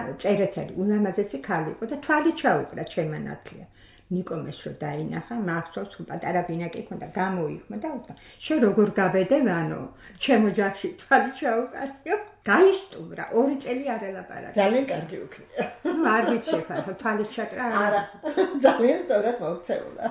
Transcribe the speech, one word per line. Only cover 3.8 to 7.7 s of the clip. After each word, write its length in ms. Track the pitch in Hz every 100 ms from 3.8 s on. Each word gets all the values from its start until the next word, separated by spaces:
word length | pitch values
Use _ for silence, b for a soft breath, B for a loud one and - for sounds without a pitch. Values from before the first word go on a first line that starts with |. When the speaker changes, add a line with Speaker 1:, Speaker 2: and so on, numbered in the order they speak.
| b b
Speaker 1:
ნიკომ 380 | - 180 180 165
ეს 140 | 139 156
რო 120 | 151
დაინახა, 600 | 143 151 147 156 165 - 233
მახსოვს, 580 | 180 170 - 202 202 -
პატარა 420 | 165 170 - 180
ბინაკი 400 | 175 165 170 -
ქონდა, 220 | - 165 -
გამოიხმა 680 | - 190 185 151 156 -